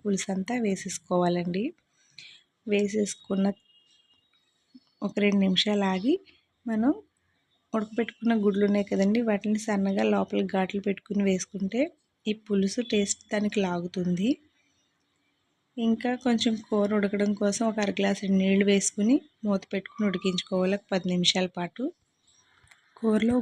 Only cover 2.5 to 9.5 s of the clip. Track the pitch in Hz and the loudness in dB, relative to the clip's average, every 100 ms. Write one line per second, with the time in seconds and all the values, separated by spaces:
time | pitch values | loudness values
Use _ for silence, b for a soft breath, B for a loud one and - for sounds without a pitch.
2.5 | _ - 202 202 214 208 - - 196 196 | _ -4 0 0 0 -4 -6 -6 0 0
3.5 | 196 _ _ _ _ _ _ _ _ _ | -2 _ _ _ _ _ _ _ _ _
4.5 | _ _ - _ - 208 - 202 202 190 | _ _ -20 _ -8 -6 0 2 4 2
5.5 | 185 - 208 196 185 220 359 b b b | 2 0 0 0 0 0 -2 b b b
6.5 | _ 233 220 233 403 - _ _ _ _ | _ -6 0 0 0 -6 _ _ _ _
7.5 | _ _ 226 214 214 226 - 220 226 202 | _ _ -6 -4 -4 -4 -2 0 2 2
8.5 | 196 202 202 202 196 196 220 226 208 208 | 4 2 2 0 2 2 2 2 0 0